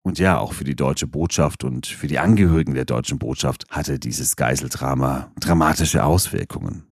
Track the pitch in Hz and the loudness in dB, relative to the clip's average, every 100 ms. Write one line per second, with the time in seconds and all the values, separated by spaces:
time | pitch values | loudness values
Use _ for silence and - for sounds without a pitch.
0 | 95 87 92 80 52 - 67 65 67 67 | -4 0 2 2 -2 -6 -6 -2 -2 -2
1 | 65 71 85 - 73 - 64 62 - - | -4 -2 -2 2 0 0 -6 -6 -8 -8
2 | 71 71 92 110 90 80 76 64 64 60 | -4 0 4 6 6 6 2 -2 -2 -2
3 | - 69 60 64 65 62 - - 73 67 | -2 -4 -4 -2 -2 -4 -6 -6 -4 -4
4 | - 58 64 - 62 65 67 - 65 65 | -4 -4 -4 0 0 0 -2 -4 -2 0
5 | 65 67 - - - 85 78 78 80 - | 0 -2 -8 -6 2 4 4 4 2 2
6 | 73 87 - - - - 85 - - | 4 2 2 -4 -6 -8 -8 -8 -14